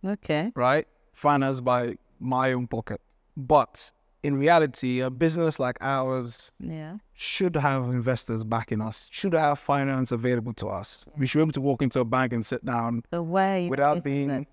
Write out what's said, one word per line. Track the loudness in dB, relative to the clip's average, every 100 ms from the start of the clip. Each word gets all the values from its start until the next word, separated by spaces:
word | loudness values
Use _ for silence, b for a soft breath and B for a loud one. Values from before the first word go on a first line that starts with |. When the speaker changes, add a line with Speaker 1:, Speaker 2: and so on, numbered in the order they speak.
| -4
Speaker 1:
Okay. | -6 -2 0 0
Speaker 2:
Right? | 0 2 2 0 _ _
Financed | _ 2 4 2 0
by | 2 2 0 -6 _ _
my | -2 2 2
own | 0 -2
pocket. | -6 -6 -10 _ _ _ -14
But | 4 4 4 -6 -18 _ _ _
in | -2 2
reality, | 6 6 4 0 -2 -2
a | -2
business | 0 0 2 -2 0
like | -4 -2
ours | -2 0 0 -2 -6 -12 -20 _
Speaker 1:
Yeah. | -10 -10 -10 -14 _
Speaker 2:
should | -12 -8 0 0 2
have | 2 2
investors | 0 0 0 -2 -2 -4
backing | -2 -4 -2 -4
us, | -4 -8 -14
should | -4 0
have | 4 4 2
finance | 0 0 2 0 0
available | 0 2 0 -2
to | -6 -6
us. | -6 -8 -14 -14 -4
We | 0
should | 4
be |
able | 2
to | 2
walk | 0 2
into | 0 0
a |
bank | 0 0 0
and | -2
sit | -4 -6
down | -2 -2 -2 -4 -4
Speaker 1:
So | -6
why | -2 0 2
are | 0
you | -2
Speaker 2:
without | 2 2 2
Speaker 1:
facing | 0
Speaker 2:
being | -2 0
Speaker 1:
that? | -2 -6